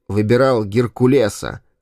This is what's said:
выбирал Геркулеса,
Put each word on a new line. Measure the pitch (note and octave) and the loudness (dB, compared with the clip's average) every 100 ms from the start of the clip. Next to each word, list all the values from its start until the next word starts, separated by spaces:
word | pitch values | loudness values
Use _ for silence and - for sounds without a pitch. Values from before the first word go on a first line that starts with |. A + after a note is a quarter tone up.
| - | -6
выбирал | G2+ G#2+ A#2+ C3+ A#2+ G2+ | -2 2 2 2 0 -2
Геркулеса, | A2+ A#2+ - B2+ C3+ G#2 - A1+ - - _ | -2 -2 0 2 4 0 -4 -10 -12 -18 _